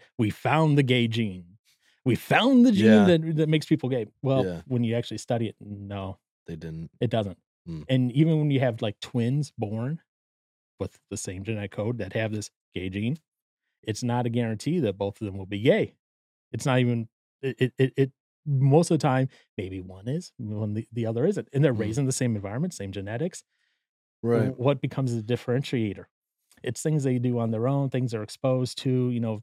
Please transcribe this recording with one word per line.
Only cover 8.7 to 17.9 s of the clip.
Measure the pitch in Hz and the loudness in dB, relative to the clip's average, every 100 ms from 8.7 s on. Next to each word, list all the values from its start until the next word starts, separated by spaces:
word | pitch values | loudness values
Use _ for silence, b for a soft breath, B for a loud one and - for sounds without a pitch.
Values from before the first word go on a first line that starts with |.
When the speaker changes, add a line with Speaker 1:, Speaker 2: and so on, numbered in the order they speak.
| 113 | -2
Speaker 1:
like, | 113 - | -4 -6
twins | - 120 117 143 143 - | -6 -2 0 0 -4 -6
born | 107 110 127 165 _ _ _ _ _ _ _ - | -6 -6 -6 -8 _ _ _ _ _ _ _ -10
with | 90 - - | -10 -10 -12
the | 98 | -10
same | - 92 | -10 -8
genetic | 98 110 104 | -8 -6 -6
code | - 107 120 | -6 -4 -4
that | 95 | -6
have | 113 110 | -4 -4
this | 107 101 _ _ | -4 -8 _ _
gay | 90 92 | -10 -6
gene, | 95 113 165 _ _ _ _ _ _ | -4 -4 -4 _ _ _ _ _ _
it's | - 107 | -8 -6
not | 123 120 120 | -2 -2 0
a | |
guarantee | 120 113 107 143 180 | -2 -2 -4 -4 0
that | 113 95 | 0 -2
both | 101 - | -4 -4
of | 104 | -8
them | 98 | -8
will | 95 | -8
be | 101 | 0
gay. | 120 208 151 _ _ _ _ _ _ | 2 2 0 _ _ _ _ _ _
It's | 117 147 | -4 2
not | 127 | 4
even, | 120 117 113 _ _ _ | 4 0 -4 _ _ _
it, | 135 120 | -6 -2
it, | 131 - | 0 2
it, | 131 | 0